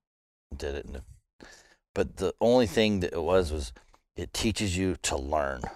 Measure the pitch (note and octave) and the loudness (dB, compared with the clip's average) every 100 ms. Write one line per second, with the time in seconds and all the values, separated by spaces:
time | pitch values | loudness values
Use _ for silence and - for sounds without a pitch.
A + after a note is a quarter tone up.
0 | _ _ _ _ _ D2 D2 C#2+ - C2+ | _ _ _ _ _ -10 -8 -8 -8 -12
1 | - - _ _ - - _ _ _ - | -14 -20 _ _ -20 -20 _ _ _ -4
2 | F#2 - F#2 - A2+ B2 A2+ A#2 G#2+ G2+ | -4 -2 -4 2 4 6 4 4 2 2
3 | F2+ E2 D#2+ F#2 F2 D#2 D2+ - _ _ | 0 -2 2 4 2 -2 -6 -12 _ _
4 | _ - F2+ - A#2 G2+ G#2 F2+ F#2+ F2+ | _ -12 -8 -2 -2 0 0 0 0 -2
5 | - D#2+ C2+ D#2 C#2 C2 - | -2 -4 -2 0 0 -4 -8